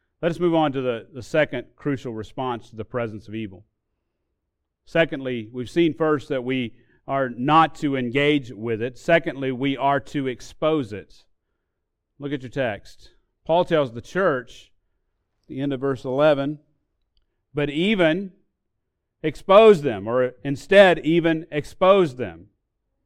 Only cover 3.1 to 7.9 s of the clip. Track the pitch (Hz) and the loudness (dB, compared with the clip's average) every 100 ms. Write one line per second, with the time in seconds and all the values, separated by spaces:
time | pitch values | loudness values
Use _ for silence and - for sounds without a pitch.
3.1 | 104 98 110 104 92 - _ _ _ _ | -8 -12 -10 -10 -14 -20 _ _ _ _
4.1 | _ _ _ _ _ _ _ _ 165 160 | _ _ _ _ _ _ _ _ -2 -2
5.1 | 143 131 123 107 123 120 170 170 147 156 | -2 -8 -8 -8 -10 -6 0 0 2 0
6.1 | 147 - 135 123 131 117 - _ _ - | 0 -2 -6 -4 -4 -4 -10 _ _ -6
7.1 | 135 131 117 135 156 160 - 147 | -4 -4 -4 2 4 4 0 -4